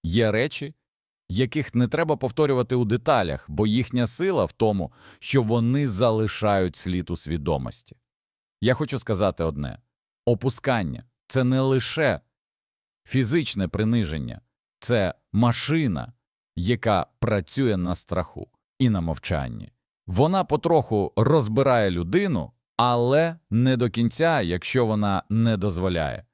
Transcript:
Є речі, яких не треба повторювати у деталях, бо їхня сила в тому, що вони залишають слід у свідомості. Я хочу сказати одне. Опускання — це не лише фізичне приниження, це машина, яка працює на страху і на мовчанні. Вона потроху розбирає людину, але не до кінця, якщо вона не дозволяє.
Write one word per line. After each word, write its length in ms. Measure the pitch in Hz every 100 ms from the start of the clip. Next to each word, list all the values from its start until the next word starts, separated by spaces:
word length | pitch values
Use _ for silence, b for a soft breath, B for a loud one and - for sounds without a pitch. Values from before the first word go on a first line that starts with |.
Є 280 | 82 98 110
речі, 420 | 107 147 - 143 - _ _ _ _ _
яких 460 | 90 127 156 - 120
не 120 | 120
треба 300 | 147 160 147
повторювати 580 | 127 135 147 127 117 127
у 100 | 113
деталях, 600 | 123 160 131 87 67 -
бо 180 | 73 107
їхня 400 | 113 120 123 120
сила 380 | - 185 170 87
в 60 |
тому, 400 | - 110 101 76 B B B
що 240 | - 139
вони 440 | 110 117 117 135 143
залишають 880 | 95 120 110 107 - 107 101 90 -
слід 340 | 92 90 85
у 60 | 87
свідомості. 800 | - 82 71 73 60 - - - _ _ _ _ _ _
Я 120 | 110
хочу 260 | 123 147 135
сказати 440 | - 95 98 -
одне. 360 | 80 71 69 50 _ _ _ _ -
Опускання — 800 | 117 131 - - 120 85 60 - _ _
це 160 | 131
не 180 | 123 131
лише 600 | 135 131 - - 143 87 _ _ _ _ _ _ _ _ _
фізичне 600 | 131 113 165 131 98 90
приниження, 760 | 95 107 117 90 76 60 - _ _ _ _
це 340 | - 120 92 - _
машина, 840 | 101 120 117 - 160 139 76 58 - _ _ _ -
яка 500 | 90 120 113 95 - _
працює 580 | 113 104 87 - 127 95
на 180 | 87 87
страху 520 | - 85 87 - - _ _ _
і 100 | 127
на 120 | 101
мовчанні. 680 | 82 73 - 80 65 55 - _ _ _ -
Вона 340 | 92 151 190
потроху 680 | - 147 - 160 - 107 95 -
розбирає 760 | 120 156 107 110 135 123 101
людину, 600 | 87 87 165 202 113 71 _ _ -
але 600 | 123 120 120 143 165 165 _
не 280 | 110 131 127
до 120 | 120
кінця, 520 | 117 117 - 165 151
якщо 440 | 90 87 - 139 113
вона 380 | 107 104 95 -
не 280 | 110 113 107
дозволяє. 680 | 101 87 92 87 73 58 -